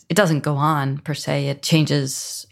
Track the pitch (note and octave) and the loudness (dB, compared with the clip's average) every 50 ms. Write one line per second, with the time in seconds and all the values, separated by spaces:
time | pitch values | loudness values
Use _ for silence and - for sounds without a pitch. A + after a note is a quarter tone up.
0 | _ - E3+ G3+ G#3 E3 D#3+ C#3 - D3+ D3 C#3 C#3+ D#3 D#3+ D3 C3+ C#3 C#3 C#3+ | _ -2 2 4 4 4 2 0 0 -2 -2 0 2 2 2 2 0 -2 -4 -6
1 | - - C#3+ - - - D3 C#3+ C#3 C#3 C#3 - - - E3 D#3 D3+ - D3 C#3+ | -6 -8 -8 -6 -4 -4 -2 -2 -2 -4 -4 -6 -2 2 4 4 4 4 2 0
2 | C3+ C3 - - - - - - - _ | 0 -2 -6 -8 -10 -10 -12 -14 -14 _